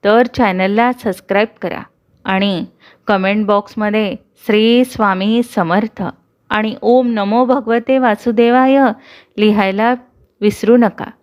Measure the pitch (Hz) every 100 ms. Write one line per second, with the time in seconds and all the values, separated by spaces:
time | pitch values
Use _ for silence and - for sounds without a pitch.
0 | 196 226 247 - 220 185 190 208 240 247
1 | 226 180 _ 196 214 _ 190 - - _
2 | _ _ - 190 202 175 - _ _ _
3 | - 202 190 208 202 202 202 - 208 214
4 | 208 180 _ _ - 214 220 240 247 -
5 | 208 185 196 233 240 - 165 185 220 -
6 | 185 - _ _ _ 214 220 - 214 247
7 | 247 220 202 226 247 262 226 233 233 262
8 | 247 208 240 220 233 247 262 269 262 -
9 | - - _ - 214 208 190 196 226 247
10 | _ _ _ _ 208 208 208 240 220 -
11 | - _